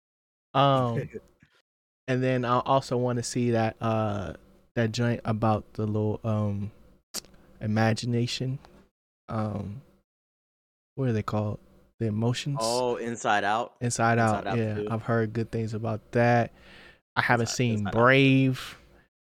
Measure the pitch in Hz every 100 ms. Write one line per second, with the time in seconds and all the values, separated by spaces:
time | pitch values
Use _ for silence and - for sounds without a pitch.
0 | _ _ _ _ _ 135 139 131 123 117
1 | - 107 - _ _ _ _ _ _ _
2 | - 127 131 127 120 123 - 135 - 123
3 | 123 120 117 127 120 113 110 - 117 110
4 | 107 101 87 - - _ _ - 113 110
5 | 120 117 - 107 110 104 - - 107 107
6 | 107 104 113 107 104 98 104 - - _
7 | _ - - - - - 110 107 113 110
8 | 120 120 120 - 131 135 - - _ _
9 | _ _ - 113 107 101 95 110 - _
10 | _ _ _ _ _ _ _ _ _ -
11 | 131 110 - 107 107 - - - _ -
12 | 113 104 117 123 147 139 113 123 123 120
13 | 117 117 127 104 101 110 120 - 123 -
14 | 113 117 113 104 98 113 110 107 104 110
15 | - 117 110 113 113 113 110 110 113 107
16 | - 120 117 120 113 - - - - _
17 | _ - - 120 117 - 123 110 98 110
18 | 120 135 135 135 135 127 - - - -
19 | _ _